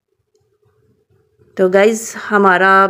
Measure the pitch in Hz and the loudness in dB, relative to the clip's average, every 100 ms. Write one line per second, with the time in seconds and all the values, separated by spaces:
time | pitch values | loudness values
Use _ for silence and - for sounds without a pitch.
0 | _ _ _ _ _ _ _ _ _ _ | _ _ _ _ _ _ _ _ _ _
1 | _ _ _ _ _ - 185 196 214 220 | _ _ _ _ _ -6 -2 2 0 -2
2 | - - - 208 196 180 190 190 196 | -10 -16 -6 0 2 2 2 2 0